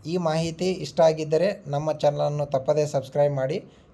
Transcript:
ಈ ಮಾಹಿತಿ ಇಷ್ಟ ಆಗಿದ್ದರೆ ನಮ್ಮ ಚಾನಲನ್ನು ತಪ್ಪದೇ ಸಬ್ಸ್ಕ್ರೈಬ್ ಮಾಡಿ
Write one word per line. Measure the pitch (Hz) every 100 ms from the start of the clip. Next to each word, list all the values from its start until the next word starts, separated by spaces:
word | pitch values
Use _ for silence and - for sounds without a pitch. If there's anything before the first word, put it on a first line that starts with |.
| 147
ಈ | 180
ಮಾಹಿತಿ | 165 160 165 160 180
ಇಷ್ಟ | 185 147 -
ಆಗಿದ್ದರೆ | 160 156 151 156 185 190 143
ನಮ್ಮ | 143 156
ಚಾನಲನ್ನು | 147 147 147 147 147 143
ತಪ್ಪದೇ | 135 143 151 147
ಸಬ್ಸ್ಕ್ರೈಬ್ | 143 127 147 143 139
ಮಾಡಿ | 131 180 - - _